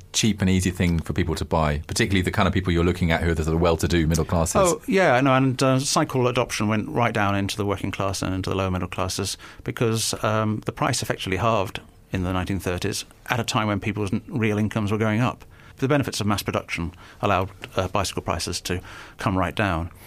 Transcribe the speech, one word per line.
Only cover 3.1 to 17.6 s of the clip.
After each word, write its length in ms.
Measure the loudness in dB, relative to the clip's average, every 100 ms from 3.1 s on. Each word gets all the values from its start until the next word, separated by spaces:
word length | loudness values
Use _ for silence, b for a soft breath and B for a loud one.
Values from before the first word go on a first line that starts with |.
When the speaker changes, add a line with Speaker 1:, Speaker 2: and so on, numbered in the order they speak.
Speaker 1:
at 100 | 2
who 80 | 2
are 60 | 0
the 80 |
sort 100 | 0
of 80 | 2
well-to-do 460 | 4 4 2 2 4
middle 180 | 2 2
classes. 300 | 0 2 2
Speaker 2:
Oh, 260 | 2 2 0
yeah, 340 | 2 4 4
no, 140 | 4 4
and, 260 | 2 2
uh, 160 | 2 2
cycle 500 | 2 0 2 2 0
adoption 400 | 0 -2 0 0
went 220 | 0 -2
right 240 | 0 0
down 220 | 2 0 0
into 200 | -2 -2
the 80 |
working 280 | -2 -2 -2
class 320 | -2 -2 -2
and 100 | -2
into 160 | -2 -2
the 60 | -2
lower 160 | 0
middle 160 | -2 -4
classes 500 | -4 -4 -2 -4 -6 B B
because, 520 | -8 -2 0 0 -2 -2
um, 400 | 0 0 0 -2 -4
the 60 |
price 320 | -2 -2 0
effectively 340 | -2 -6 -4 0
halved 420 | 2 2 0 -6 -16 -20 -6
in 120 | -4
the 100 | -2
nineteen 240 | -2 -2 -2
thirties 480 | -2 -2 -2 -4 -8 -12 -2
at 120 | -2
a 40 |
time 240 | 0 0 0
when 120 | 0
people's 320 | -2 -4 -2
n-, 120 | -4 -4
real 300 | -2 0 0
incomes 340 | 0 0 -2
were 60 | 0
going 240 | 0 0
up. 240 | 0 -4 -12 B B -4
The 100 | 0
benefits 320 | 2 0 -2
of 60 | -2
mass 160 | -2
production 500 | 0 -2 -4 -6 -6 B B B
allowed, 300 | 0 2 0 -6